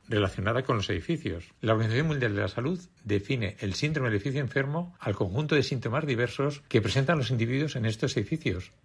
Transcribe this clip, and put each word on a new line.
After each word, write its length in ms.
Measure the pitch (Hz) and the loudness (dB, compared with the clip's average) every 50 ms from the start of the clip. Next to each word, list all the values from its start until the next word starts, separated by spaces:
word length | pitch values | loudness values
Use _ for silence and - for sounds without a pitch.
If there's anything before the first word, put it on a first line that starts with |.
| _ - | _ -2
relacionada 560 | 113 104 101 92 - - 92 104 117 131 127 | 2 2 2 2 0 0 0 0 0 0 0
con 120 | - 123 | 0 0
los 140 | 107 92 - | 0 0 0
edificios. 540 | 90 - - - 165 151 - 92 82 85 - - - _ | -2 -2 -2 -2 -4 -2 -2 -4 -6 -6 -8 -14 -10 _
La 120 | - 110 110 | 0 2 4
Organización 340 | 110 113 107 113 131 160 160 | 4 4 2 2 2 2 2
Mundial 260 | 151 139 123 110 101 | 0 0 0 0 0
de 80 | 101 | 0
la 60 | 101 95 | 0 -2
Salud 320 | - 117 120 156 185 175 - - _ _ - | -2 -2 -2 -2 -2 -4 -6 -12 _ _ -4
define 520 | 104 104 98 - - 139 123 104 90 - - | -2 0 0 0 0 -2 -2 -2 -4 -4 -4
el 140 | 113 98 92 | -4 -4 -2
síndrome 340 | - 147 151 160 151 127 117 | 0 0 0 0 0 0 2
del 80 | 107 | 0
edificio 240 | 98 - 139 131 147 | 0 0 -2 -2 -2
enfermo 560 | 139 110 - 139 135 139 147 170 175 175 - - | -2 0 0 -2 -2 0 -2 -4 -4 -6 -10 -6
al 160 | - 113 101 | -4 -4 0
conjunto 400 | - 110 90 92 135 156 147 160 | 0 0 0 0 -2 0 2 2
de 80 | 139 | 2
síntomas 440 | - - 143 120 - 117 113 151 160 | 2 2 -2 -2 -2 -2 -2 -2 0
diversos 560 | 147 123 113 123 117 - - 139 147 143 - - - | 0 0 0 0 0 0 0 0 0 -2 -4 -2 2
que 140 | - 117 | 2 4
presentan 360 | 104 95 - 135 139 156 175 151 | 4 4 2 2 4 4 4 2
los 120 | 120 107 | 2 0
individuos 460 | 131 110 113 120 127 135 156 151 - | 2 2 2 2 0 0 -2 -2 -2
en 100 | 123 110 | -2 -2
estos 300 | 113 110 - - 123 - | -2 0 0 -2 0 0
edificios 560 | 123 101 - 160 160 - 110 90 90 - - - _ | 0 0 0 -2 -2 -2 -2 -2 -2 -6 -10 -16 _